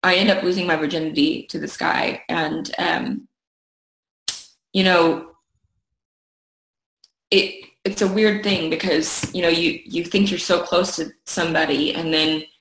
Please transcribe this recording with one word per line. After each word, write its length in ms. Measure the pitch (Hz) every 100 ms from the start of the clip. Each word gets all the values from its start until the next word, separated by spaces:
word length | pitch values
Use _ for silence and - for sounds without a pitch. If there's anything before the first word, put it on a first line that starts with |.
I 120 | 185
end 160 | 180 208
up 120 | 190
losing 240 | 180 185 180
my 80 |
virginity 680 | 160 151 160 160 147 151 - -
to 80 | 165
this 180 | 143 -
guy. 460 | 165 147 - - -
And, 400 | 165 156 160 185 -
um, 500 | 175 143 127 - - _ _ _ _ _ _ _ _ _ - - - _ _
you 120 | 190
know, 480 | 190 180 165 165 - _ _ _ _ _ _ _ _ _ _ _ _ _ _ _ _ _ _ _ _
it, 360 | 196 - - - _
it's 160 | - -
a 80 | 196
weird 340 | 190 214 208
thing 280 | 202 185 160
because, 600 | 160 185 156 156 - -
you 80 | 185
know, 80 | 170
you, 300 | 165 165 -
you 180 | - 170
think 280 | 170 196 202
you're 80 | 175
so 240 | - 175
close 340 | - 175 180 -
to 140 | 160 - -
somebody, 680 | - 165 160 156 139 147
and 160 | - 160
then 320 | 156 156 156 156 _